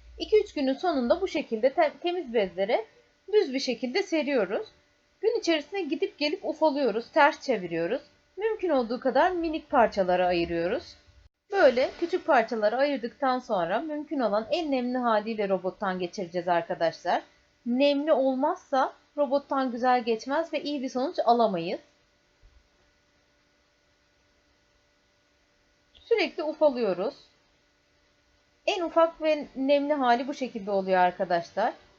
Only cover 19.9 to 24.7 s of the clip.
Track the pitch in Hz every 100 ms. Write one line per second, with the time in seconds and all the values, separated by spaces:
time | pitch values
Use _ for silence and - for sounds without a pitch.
19.9 | 247 233 220 262 294 330 311 285 294 254
20.9 | 254 294 - - 240 214 175 170 285 _
21.9 | _ _ _ _ _ - _ _ _ _
22.9 | _ _ _ _ _ _ _ _ _ _
23.9 | _ _ _ _ _ _ _ _